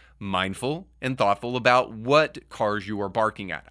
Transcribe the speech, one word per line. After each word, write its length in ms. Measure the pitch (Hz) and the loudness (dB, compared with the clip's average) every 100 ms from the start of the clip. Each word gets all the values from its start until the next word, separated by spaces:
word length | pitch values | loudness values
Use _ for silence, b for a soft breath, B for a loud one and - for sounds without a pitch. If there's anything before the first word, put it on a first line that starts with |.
| B _ | B _
mindful 680 | 101 92 95 95 127 160 190 _ | -4 -2 -2 -2 -4 -4 -8 _
and 180 | 131 131 | -6 0
thoughtful 380 | 104 101 120 123 | 2 2 -2 0
about 360 | 123 123 - | 4 4 4
what 560 | 110 117 147 151 - - | -4 2 4 2 -2 -16
cars 360 | - 107 104 95 | -4 -2 -2 -4
you 140 | 104 | -4
are 80 | 101 | -4
barking 420 | 101 110 107 98 | 0 -2 -2 -8
at. 160 | 78 - | -10 -8